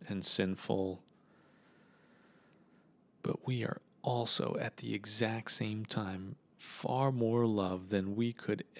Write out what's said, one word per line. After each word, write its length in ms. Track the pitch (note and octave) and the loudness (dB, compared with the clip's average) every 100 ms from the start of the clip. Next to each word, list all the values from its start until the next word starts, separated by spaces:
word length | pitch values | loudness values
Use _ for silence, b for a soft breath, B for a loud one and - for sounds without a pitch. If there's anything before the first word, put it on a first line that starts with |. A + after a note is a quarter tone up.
| - | -8
and 160 | G2 F#2 | -4 0
sinful. 760 | - F#2+ F#2 - G#2 F#2+ F#2 - b b b b b b b b b b b b b b b b b b b _ _ | 0 0 0 0 0 0 -4 -12 b b b b b b b b b b b b b b b b b b b _ _
But 240 | - - - | -4 -4 -2
we 180 | B2 | -2
are 180 | - - - _ | -2 -4 -10 _
also, 540 | - B2 A#2 - - - | 0 0 2 0 0 0
at 180 | - - | -4 -6
the 160 | A#2 | -4
exact 580 | G#2+ G#2 G#2+ A2+ A2+ - | -4 -2 0 0 0 -2
same 340 | - A2 G#2+ A2 | -2 -2 -2 -4
time, 500 | - G2 F#2+ F#2+ - _ - | -4 -2 -6 -8 -12 _ -14
far 540 | - - - B2+ C3+ | -10 -4 0 2 4
more 340 | B2+ A2+ A#2 A#2 | 4 4 6 6
loved 440 | G#2 F#2 F#2 F#2+ | 4 2 -2 0
than 260 | G2+ F#2+ G#2 | 0 2 2
we 180 | A#2 | 0
could 300 | A2+ - G#2 - | 0 -2 -2 -4